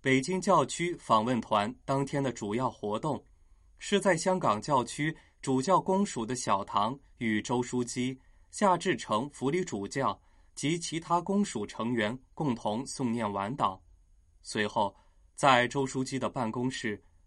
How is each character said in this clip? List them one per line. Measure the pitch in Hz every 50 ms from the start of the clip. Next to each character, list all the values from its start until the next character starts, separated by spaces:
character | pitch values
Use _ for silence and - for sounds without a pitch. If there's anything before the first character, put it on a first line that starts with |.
北 | - 135 131 135
京 | 131 175 185 185
教 | 175 202 185 165 139
区 | - - - 170 175 170 -
访 | - - 117 110 110
问 | 120 127 117
团 | 107 - 110 104 101 107 127 - -
当 | - 135 135 139
天 | 135 - 143 139
的 | 131
主 | 120 - - 101 104
要 | 120 131 120
活 | 110 - - 104 104
动 | 110 - 160 131 104 - - - _ - _ - _ - - - -
是 | - - 208 196
在 | 196 202 180
香 | 160 - 185 185 185
港 | 151 131 104 104 107
教 | - 147 131 120
区 | 117 - - 143 156 156 - - _ _ _ -
主 | 143 131 131
教 | 131 190 185 165
公 | 143 - 190 190 202
署 | 196 - 131 113
的 | 107 127
小 | 127 - - 107 98 101
堂 | - - 104 101 110 135 143 - - - _
与 | 120 113 110 107 101
周 | - 104 98
枢 | 92 - - 123 123
机、 | 120 - 127 123 127 131 131 _ _ - - - _
夏 | - - 214 196 185
志 | 165 - 190 160
诚 | 113 - - 110 107 123 143
辅 | - - 127 131
理 | 147 180 185
主 | 180 - 104 98 101
教 | - 139 131 110 98 - _ _ _ - - - _
及 | - - 139 165 175
其 | 170 - - 160
他 | 165 - 170 175
公 | 170 - 196 202 202
署 | - - 113 104
成 | 101 - - 113 117 123
员 | 117 107 104 117 131 - _ -
共 | - 160 147 120
同 | 113 - 110 104 113 139
诵 | 135 - - 139 120
念 | 113 120 113 104 101
晚 | 101 98 101 -
祷。 | - - 101 95 - - - - _ - _ - _ _ _ _ - _
随 | - - 113 107
后， | 104 - 113 107 98 - - _ _ _ - _ _ _
在 | - - 143 127 120 123
周 | 120 - 139 135
枢 | 131 - 135 131
机 | 131 131 131
的 | 120 107
办 | - 139 123 110 110
公 | 123 123 131
室， | 131 - - 110 104 - _ - _ - _